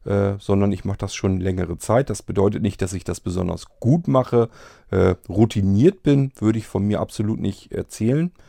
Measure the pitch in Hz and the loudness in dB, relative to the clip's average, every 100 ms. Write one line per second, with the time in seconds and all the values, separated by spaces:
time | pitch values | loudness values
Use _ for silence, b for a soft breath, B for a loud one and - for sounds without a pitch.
0 | - 101 98 101 - 98 101 98 101 98 | -4 0 0 -2 -2 2 2 0 -4 -6
1 | 101 - 101 92 92 92 85 87 - 113 | -6 -2 -2 0 -2 -2 -4 -6 0 0
2 | 139 104 - - 98 104 101 - 92 92 | 0 -6 -4 0 2 2 -2 -2 -6 -6
3 | - 87 - 90 90 85 - _ 113 165 | -6 -8 -6 -4 -4 -6 -12 _ 2 2
4 | 170 135 127 120 113 B B B B 95 | 2 0 2 2 0 B B B B 2
5 | 92 90 - 90 113 110 95 98 151 196 | 2 0 -4 2 2 2 0 4 4 2
6 | - 143 135 - 110 113 - - 101 101 | 0 2 0 -2 0 0 -2 -4 -2 -2
7 | - - 107 113 98 98 - 90 - - | -4 -4 -4 -2 -4 -6 -10 -10 -10 -4
8 | 110 131 175 b | 0 0 -2 b